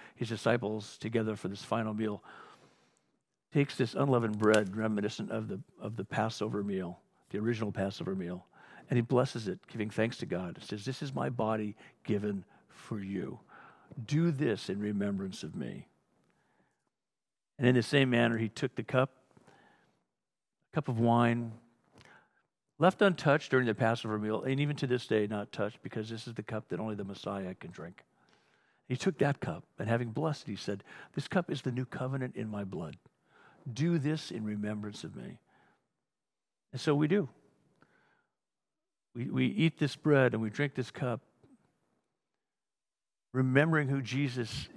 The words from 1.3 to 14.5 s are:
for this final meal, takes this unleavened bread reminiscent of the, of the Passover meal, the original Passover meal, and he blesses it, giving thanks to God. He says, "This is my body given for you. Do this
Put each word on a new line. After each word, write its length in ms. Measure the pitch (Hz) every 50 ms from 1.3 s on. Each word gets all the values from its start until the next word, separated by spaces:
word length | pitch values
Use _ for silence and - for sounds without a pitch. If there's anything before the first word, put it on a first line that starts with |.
| 107
for 100 | 104 -
this 160 | 98 98 -
final 320 | - - 110 117 110 110 107
meal, 300 | 107 110 107 104 - - - - - - - - - - - _ _ _ _ _ _ _ _ _ _ _ _ _ _ _ _
takes 240 | - 151 139 - -
this 180 | - 127 113 -
unleavened 420 | - 139 143 131 120 113 107 107
bread 400 | 104 110 107 110 107 104 95 98
reminiscent 540 | 110 110 110 107 101 101 107 - - - -
of 160 | 110 113 110
the, 140 | 110 98 98 - _ _ -
of 140 | - 107 113
the 100 | 110 98
Passover 600 | - - 113 107 113 - - 117 110 120 104 101
meal, 340 | 101 98 95 90 87 87 - _ _ _ _ _ -
the 100 | - 104
original 320 | 107 117 120 110 113 104
Passover 460 | 101 104 95 98 - - - 92 95
meal, 300 | 95 90 87 90 90 - _ _ - - - - - - -
and 80 | 131
he 40 | 123
blesses 460 | 117 - 139 123 127 - - 120 110
it, 140 | 95 90 - - -
giving 220 | - 117 104 107
thanks 260 | - - 110 113 110
to 100 | - -
God. 320 | - - 90 92 87 - -
He 60 | -
says, 180 | - 107 104 101
"This 180 | 135 131 -
is 120 | 151 139 131
my 160 | 135 127 135
body 460 | 123 120 110 110 110 110 107 104 107 - - - _ _
given 420 | - - 107 101 104 104 101 98 - _ _ _ _ _
for 300 | - - - - 120 104
you. 400 | 98 95 98 92 - - - - - _ - - - - - _ _ - - 139 110
Do 280 | - 139 156 170 170
this 360 | 147 131 151 135